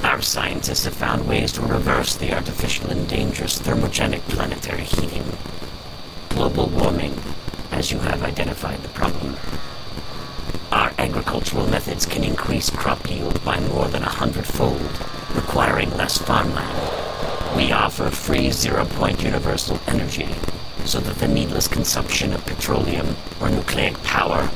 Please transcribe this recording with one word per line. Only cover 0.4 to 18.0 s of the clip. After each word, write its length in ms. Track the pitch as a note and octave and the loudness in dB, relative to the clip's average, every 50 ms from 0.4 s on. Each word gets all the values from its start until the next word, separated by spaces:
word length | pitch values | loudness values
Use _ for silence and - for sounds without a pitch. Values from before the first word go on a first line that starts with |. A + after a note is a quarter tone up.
| - - - - - - - - - | -2 -2 -2 -2 -2 -2 -2 0 -2
have 100 | - - | -2 -2
found 320 | - - - - - - - | -2 0 0 0 0 2 2
ways 240 | - - - - - | 2 2 2 0 0
to 80 | C2 | 0
reverse 540 | B1+ - - - - C2 C#2 C2+ C2+ - - | 0 0 2 2 2 2 2 2 2 0 -2
the 180 | - C2+ C#2 - | 0 0 0 0
artificial 560 | - C2 C2+ - - - - - - - - | 0 -2 -2 -2 -2 0 0 0 0 0 -2
and 180 | - - - - | 0 0 0 0
dangerous 520 | - - C2+ - - - - - - - | 0 0 0 0 0 -2 -2 -2 -2 -2
thermogenic 600 | - - A2+ A#2 - - - - - - - - | 0 0 2 2 2 2 2 0 0 0 0 -2
planetary 640 | - - - - - - - - - - - - - | -2 -2 -2 0 0 -2 -2 -6 -6 -4 -4 -4 -2
heating. 380 | - - - - - - - - - - - - - - - - - - - - - - - - - - - - - | 0 2 2 2 2 0 -2 -2 -4 -6 -6 -6 -8 -6 -6 -8 -8 -10 -10 -12 -12 -12 -12 -12 -10 -10 -12 -6 -2
Global 380 | - - - - - - C2+ - | 0 2 2 2 4 2 2 2
warming, 440 | - - - - - - D#2+ D2 C2+ - - - - - - - - - - - | 2 4 4 4 4 2 0 -2 -2 -4 -4 -4 -4 -4 -4 -6 -6 -6 -8 -4
as 200 | - C2+ C2+ - | -2 -2 0 0
you 80 | - - | -2 0
have 240 | - - - C#2+ D2+ | 0 0 0 0 0
identified 580 | - D2 - D2 - - - - C#2 C2 C2+ | -2 0 0 0 -2 -2 -4 -4 -4 -4 -4
the 80 | - - | -6 -8
problem. 460 | - - - - - - D2+ C2 C2+ C#2 - - C#2+ C#2+ - - - - - - - - - - - - - - - - - - - - - - | -4 0 0 2 2 2 0 -2 -4 -4 -2 -2 0 0 -2 -2 -4 -6 -6 -6 -6 -6 -6 -6 -6 -6 -6 -8 -6 -6 -4 -2 -2 -4 -2 0
Our 200 | - - - - - - | 2 2 2 2 0 0
agricultural 680 | - - A1+ - - - - A#1 - - - - G2+ - | -2 0 0 -2 -2 0 0 0 0 0 0 0 2 2
methods 400 | - C#2 - - - - - - | 2 2 0 -2 -2 -2 -2 -2
can 160 | - - - | 0 0 0
increase 480 | C2 - - - - C2 B1+ - - | 0 0 0 0 0 0 0 0 0
crop 360 | - C#2+ - C2+ C#2 - - - | 0 0 0 0 0 0 -2 -4
yield 340 | - - - - - - - | -2 -2 0 0 0 0 0
by 140 | - C2+ - | 0 0 0
more 280 | - - C2+ - D2 - | 0 0 2 2 0 0
than 140 | - - | 0 0
a 80 | - - | -2 -2
hundred-fold, 720 | - - - - - - - - - - - C2 C2 - - - - - - - - - - - - | -2 0 0 0 0 0 -2 -2 0 2 2 2 2 0 -2 -2 -4 -4 -4 -6 -6 -8 -4 -2 -2
requiring 600 | - C#2 - - - C2+ - - - - - - | -2 0 0 2 2 2 4 2 2 0 0 0
less 220 | - - - - - | 0 0 0 0 -2
farmland. 1400 | - - - - - - - - - - - - - - - - - - - - - - - - - - - | 0 2 2 2 2 2 0 0 -2 -2 -2 -2 -2 -2 -4 -4 -4 -4 -4 -4 -2 -2 -2 -2 -2 0 0
We 160 | - - - | 2 2 2
offer 380 | - - - - - - | 4 2 2 0 0 -2